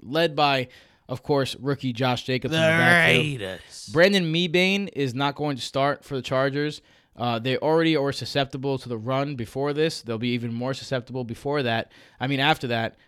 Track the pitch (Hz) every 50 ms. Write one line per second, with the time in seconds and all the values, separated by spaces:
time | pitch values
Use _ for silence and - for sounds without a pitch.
0 | - 101 135 160 170 165 147 147 147 143 139 131 127 - - - - _ _ _
1 | _ - 127 120 - - 147 139 131 - - - 120 139 139 - - 131 120 113
2 | 135 127 123 123 - - 131 123 - 131 160 160 160 160 160 165 170 170 175 170
3 | 165 160 160 156 156 151 139 120 101 92 92 85 - - - - - - 104 151
4 | 175 202 202 196 175 160 156 170 180 175 151 180 185 190 196 202 202 180 - -
5 | 143 127 117 131 143 143 135 - 147 151 139 120 - - - 135 135 143 143 -
6 | - - 143 131 123 - 139 131 135 139 131 147 147 151 151 - - _ _ _
7 | _ _ _ - 117 120 117 113 113 131 127 - - 151 160 165 165 160 160 143
8 | 139 139 127 - 120 - - 143 139 127 - 139 131 139 135 127 - 123 120 110
9 | 107 123 135 139 139 143 143 127 113 - - 131 139 147 143 147 156 165 156 -
10 | - 120 113 110 117 123 120 120 117 120 117 117 123 131 131 - - - 135 127
11 | 117 - 123 127 127 113 117 - - 143 143 151 131 117 113 113 107 - _ -
12 | - - _ - 123 135 139 131 135 147 156 - - 120 117 113 113 110 - _
13 | _